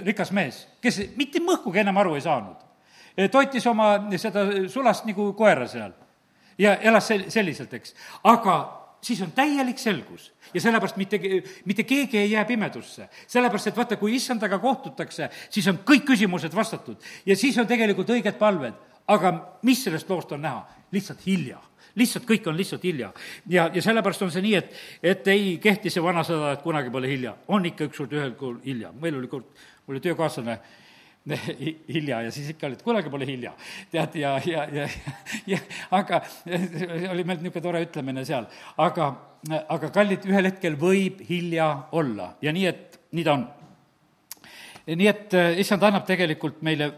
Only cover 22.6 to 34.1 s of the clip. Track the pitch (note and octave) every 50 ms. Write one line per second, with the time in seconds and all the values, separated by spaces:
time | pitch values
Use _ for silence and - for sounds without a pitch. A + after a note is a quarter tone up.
22.6 | G3 F#3+ - - - F3+ E3+ C3+ A2+ F#2+ F#2 - - - - - - - F3 F3+
23.6 | E3 E3 D3+ F3+ D3+ F#3+ A3+ A3+ F#3+ G3+ F3+ - G#3 F3+ C#3+ F#3 F#3 A3 G#3+ F3
24.6 | - - - - - - - - - E3+ F#3+ - - G3 G3 G#3 G#3 F#3+ F3 D3
25.6 | - G#3+ G3+ - - F3 - F#3 D#3+ F3 F3+ E3+ - D#3+ E3+ D#3 D3+ C#3+ C#3 C3
26.6 | - E3 E3 D3+ C#3 B2 A#2+ C3+ B2+ C3 C#3+ C3 B2 A2+ G2 - - - F3+ G#3
27.6 | F3+ E3+ - - D#3 C#3+ - - D3 A#2 C#3 D3+ D3 C3 A2+ - C3+ B2+ A#2+ A#2+
28.6 | - C3+ C3+ A#2 G#2 E2+ E2 A#2 D#3 E3+ D3+ C3 B2+ A#2+ - C3+ A2+ - _ -
29.6 | - - - _ _ - C#3 C3+ C3+ F3 E3 D#3+ E3 D3+ - C#3+ A#2+ A#2 A2+ A2+
30.6 | - - - - - - - - - _ _ _ _ D3 D3 C#3 - D#3 D3+ -
31.6 | D3 D#3 D#3 - - - B2 E3 D3+ C#3+ B2+ A2+ A#2 A#2 A2+ C#3 C#3+ C#3+ D#3+ -
32.6 | - C#3+ B2 - - A#3 A#3 G#3+ F#3+ D3+ C3+ C#3+ D3+ C#3+ C3+ B2+ A#2 G#2 - -
33.6 | - - - - - - - E3 D#3 D#3+